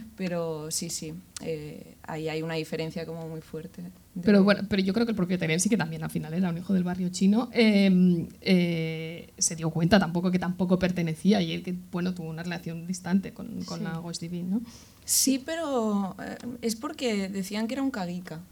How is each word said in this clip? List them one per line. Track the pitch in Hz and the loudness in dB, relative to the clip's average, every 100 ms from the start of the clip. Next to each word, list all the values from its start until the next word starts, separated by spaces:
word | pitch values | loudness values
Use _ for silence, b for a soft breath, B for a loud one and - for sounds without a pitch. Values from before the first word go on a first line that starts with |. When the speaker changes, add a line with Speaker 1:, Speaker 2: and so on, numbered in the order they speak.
| - - | -10 -8
Speaker 1:
Pero | 185 175 165 156 156 | -4 -2 -4 -6 -6
sí, | 165 170 | -6 -6
sí, | - 160 170 185 - | -8 -10 -12 -14 -12
eh, | - 156 147 - - - | -8 -8 -8 -14 -16 -18
ahí | - 160 156 | -10 -6 -4
hay | 156 | -4
una | 160 | -4
diferencia | 160 160 165 160 165 165 | -4 -4 -6 -6 -6 -8
como | 165 165 | -8 -10
muy | 160 | -12
fuerte | - 160 185 - | -12 -12 -12 -14
de | 175 - - - | -16 -16 -14 -2
Speaker 2:
Pero | 175 202 | 6 8
bueno, | 190 196 196 | 8 4 2
pero | 202 | 0
yo | 190 | 2
creo | 202 233 | 2 0
que | |
el | 196 | 0
propio | 180 180 | 0 0
Terenci, | 160 160 202 | 2 2 2
que | 214 | 2
también | 160 160 | 0 -4
al | 156 | -6
final | 170 156 | -6 -4
era | 165 185 | -2 0
un | 170 | -2
hijo | 185 | 0
del | 190 | 0
barrio | 180 180 180 | 2 -2 -4
chino, | 180 190 214 - | 2 4 4 2
eh, | - 220 202 196 180 180 170 - - | 4 6 6 6 8 6 4 0 -6
eh, | - 185 175 170 160 160 160 170 - - | 4 4 4 2 -2 -4 -6 -10 -12 -4
se | - | -4
dio | 165 160 | -2 -2
cuenta | 160 170 202 | 2 6 6
tampoco | 165 170 180 | 6 0 2
que | 180 | 0
tampoco | 175 180 185 180 | 0 -2 2 2
pertenecía | 185 175 165 156 185 208 | 2 0 -2 0 4 4
y | 170 | 4
él | 170 | -2
que, | 175 180 - | -6 -8 -6
bueno, | 180 180 | -4 -2
tuvo | 180 160 | -4 -6
una | 160 | -8
relación | 175 170 170 165 170 | -6 -6 -6 -8 -6
distante | 185 175 190 190 | -6 0 0 0
con, | - - - | -10 -10 -10
con | 185 170 | -8 -6
Speaker 3:
Sí. | |
Speaker 2:
la | 165 165 | -6 -6
Ghost | 170 170 | -8 -8
Divine, | 170 175 180 | -8 -6 -2
¿no? | 202 233 B B B | -4 -4 B B B
Speaker 1:
Sí, | - - - 262 | -2 2 2 2
pero, | 262 330 320 262 220 202 196 180 | -2 -6 -2 0 2 0 -2 -6
eh, | - - 240 247 | -10 -10 -10 -6
es | 233 | -4
porque | 220 302 311 254 208 190 | -4 -6 -4 -2 -2 -2
decían | 196 185 208 226 | -4 -4 -4 -4
que | |
era | 262 | -2
un | 269 | -2
caguica. | 240 175 180 180 160 185 | -2 -6 -6 -8 -12 -14